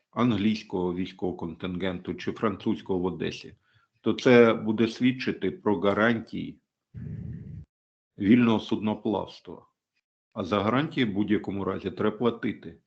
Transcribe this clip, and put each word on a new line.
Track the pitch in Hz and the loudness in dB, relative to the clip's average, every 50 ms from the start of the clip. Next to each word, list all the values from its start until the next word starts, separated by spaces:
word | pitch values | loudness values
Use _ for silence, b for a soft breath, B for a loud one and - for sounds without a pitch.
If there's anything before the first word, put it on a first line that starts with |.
| _ _ | _ _
англійського | - 117 120 123 113 95 101 110 107 - - - - 92 90 90 87 | -2 0 2 2 2 2 2 2 0 0 -2 -4 -4 -2 -2 -2 -2
військового | 90 95 90 - - 95 92 90 - | -2 -4 -6 -6 -6 -4 -4 -4 -4
контингенту | - 85 82 - - 92 90 87 95 95 90 90 - - 87 | -6 -8 -8 -8 -8 -6 -6 -4 -4 -4 -4 -4 -6 -8 -8
чи | - - - | -6 -6 -8
французького | - - 120 110 95 92 - 113 107 - - - 95 90 | -4 -2 -2 -2 -2 -2 -2 -4 -4 -2 -4 -4 -2 -2
в | 87 | -2
Одесі, | 92 85 80 85 85 - - - - - - _ _ _ _ _ _ _ _ | -2 -2 -4 -4 -6 -6 -8 -12 -18 -20 -20 _ _ _ _ _ _ _ _
то | - 113 107 | -2 -2 -2
це | 110 - 135 123 120 117 113 113 | 2 6 8 10 10 10 8 6
буде | 113 107 110 110 107 113 110 | 2 0 -2 0 2 0 0
свідчити | - - 123 127 127 - - 107 90 - - 92 | 0 2 0 0 0 0 -2 -4 -4 -2 -2 -4
про | - - - 107 104 87 | -4 -2 0 0 0 2
гарантії | 92 101 98 101 107 117 117 113 113 - - 90 82 78 - - _ _ _ _ _ _ - - - - - - - - - - - - - - - - _ _ _ _ _ _ _ _ _ - | 2 2 2 4 4 2 2 0 -4 -8 -8 -8 -8 -8 -10 -14 _ _ _ _ _ _ -16 -12 -12 -10 -10 -10 -10 -10 -12 -12 -12 -14 -14 -14 -16 -16 _ _ _ _ _ _ _ _ _ 0
вільного | 104 95 117 123 120 117 110 104 | 4 6 6 6 6 4 2 2
судноплавства. | - - 113 95 101 107 113 113 - 117 101 95 90 87 - - - 90 87 - - _ _ _ _ _ _ _ _ _ _ _ _ _ - | 0 -2 -4 -2 -2 -2 -4 -2 -2 -2 -2 -2 -4 -6 -12 -18 -18 -18 -18 -18 -20 _ _ _ _ _ _ _ _ _ _ _ _ _ -10
А | 110 98 | -8 -4
за | 82 107 - | -2 0 0
гарантії | 95 107 117 131 156 - - 147 127 | 0 2 2 0 0 0 0 -2 -2
в | 110 92 | 0 0
будь-якому | 101 104 95 104 98 - 104 95 98 95 | 0 0 2 0 0 0 -2 -6 -4 -4
разі | 92 95 92 - 95 | -4 -4 -4 -6 -6
треба | 85 - 101 107 107 - | -4 -2 -2 -2 0 0
платити, | 127 117 113 - - 107 98 - - - - - _ | 0 -2 0 -2 -4 -6 -6 -6 -10 -18 -18 -20 _